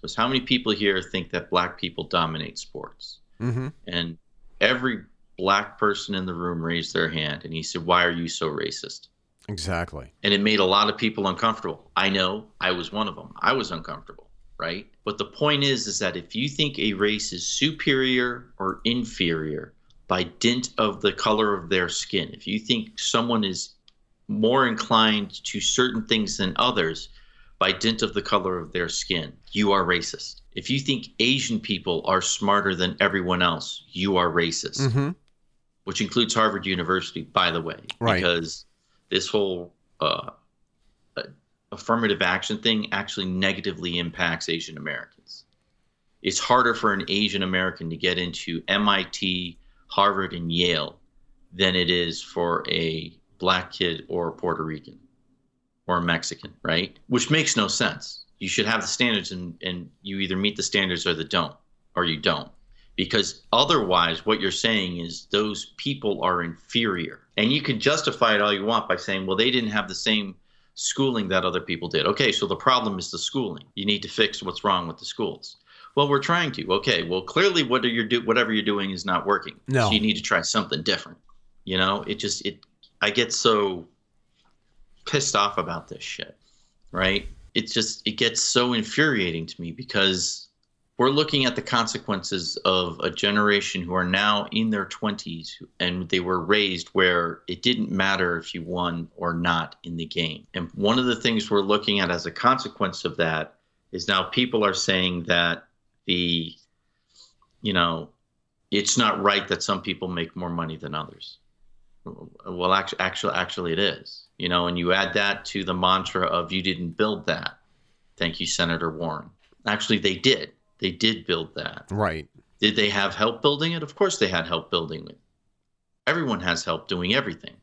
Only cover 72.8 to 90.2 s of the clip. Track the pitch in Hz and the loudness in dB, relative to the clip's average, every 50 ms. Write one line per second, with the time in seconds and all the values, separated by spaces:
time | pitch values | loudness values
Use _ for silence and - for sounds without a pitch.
72.8 | 113 110 98 92 87 - - - - - - 139 123 101 82 73 - - - 101 | 2 0 -4 -4 -6 -6 -6 -6 -6 -4 -2 -2 -4 -4 -6 -10 -14 -14 -10 -6
73.8 | 98 101 104 98 - - - - 110 101 - - - 92 90 - - 104 95 90 | -2 0 0 0 -2 -6 0 0 0 0 0 -4 -8 -8 -6 -2 0 2 2 2
74.8 | 87 82 80 - - - - - 110 - - - - - - _ _ _ - - | 0 -4 -8 -10 -12 -12 -6 -4 -4 -4 -4 -8 -14 -18 -20 _ _ _ -20 -20
75.8 | - - - 143 143 143 143 139 139 - 135 139 165 156 - - - 87 92 101 | -16 -6 0 0 2 4 2 2 2 2 2 2 2 -2 -4 -6 -2 0 0 0
76.8 | - - 110 82 82 82 90 95 95 - - 156 190 202 180 170 143 117 123 131 | 2 2 2 2 2 0 -2 -2 -2 -2 2 4 4 4 4 2 2 2 2 2
77.8 | 117 127 113 117 110 107 120 120 117 104 113 123 120 107 110 107 98 107 104 101 | 2 2 0 0 0 2 0 0 2 2 4 4 4 2 2 0 0 0 0 0
78.8 | 98 98 95 87 - 95 90 85 80 98 101 95 - 80 - - - - 131 131 | 0 -2 -4 -6 -2 0 0 0 2 2 2 0 0 -6 -16 -14 -6 0 2 2
79.8 | 117 104 110 104 107 110 101 - - - 107 85 82 - - 113 98 - - 76 | 4 4 4 4 4 2 0 0 0 2 2 2 2 2 0 0 0 -2 -4 -4
80.8 | 80 - 90 - - - - _ _ _ - - - _ _ - - 95 95 92 | 0 0 0 -2 -2 -10 -18 _ _ _ -20 -20 -20 _ _ -14 -6 -2 0 2
81.8 | 92 95 98 104 - - 101 101 - 101 - - - 101 - - - _ _ _ | 2 2 2 0 -2 -4 -6 -4 -2 -4 -4 -4 -4 -6 -6 -8 -18 _ _ _
82.8 | _ - _ - - 104 101 - 117 117 - - - 123 110 104 101 98 92 87 | _ -16 _ -2 -2 0 2 2 2 2 0 2 4 4 4 4 4 2 0 -4
83.8 | 85 - _ _ _ _ _ _ _ _ _ _ _ _ _ _ _ _ _ _ | -10 -14 _ _ _ _ _ _ _ _ _ _ _ _ _ _ _ _ _ _
84.8 | - _ _ _ - - - 247 240 - - 208 202 202 - - - 165 170 165 | -20 _ _ _ -8 -2 0 0 0 2 2 2 2 2 0 -2 -4 -4 -4 -8
85.8 | - - - - - - - - - - - _ _ _ _ _ _ _ _ _ | -8 -12 -14 -12 -10 -12 -10 -10 -12 -14 -14 _ _ _ _ _ _ _ _ _
86.8 | _ - - 90 95 95 98 101 - - - - - - - 117 107 - - 117 | _ -8 -2 0 2 2 2 0 -2 -6 -14 -14 -12 -4 -4 -2 -2 0 -2 -2
87.8 | 107 - - - - 113 110 - 120 113 113 - - - - 123 123 123 123 113 | -2 -2 -4 -4 -4 -4 -2 0 0 0 2 0 0 2 2 2 2 2 2 0
88.8 | 107 110 - - 151 156 135 107 92 87 82 82 80 - - - 85 82 82 - | -2 -2 2 2 4 4 4 2 2 0 -2 -4 -6 -8 -10 -10 -10 -10 -8 -10
89.8 | - - - 101 98 95 92 90 | -10 -2 0 2 4 4 2 2